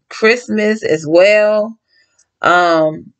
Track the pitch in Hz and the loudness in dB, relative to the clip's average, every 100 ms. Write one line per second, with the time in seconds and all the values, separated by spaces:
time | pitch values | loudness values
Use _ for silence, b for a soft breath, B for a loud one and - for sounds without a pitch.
0 | _ - 220 240 - 214 214 220 - 226 | _ -2 0 0 -4 -4 -2 -2 -4 -4
1 | 151 165 196 214 214 214 220 226 _ _ | 0 2 4 4 2 0 -4 -10 _ _
2 | _ _ _ _ - 175 175 165 156 165 | _ _ _ _ 0 2 2 0 -2 -4
3 | - | -16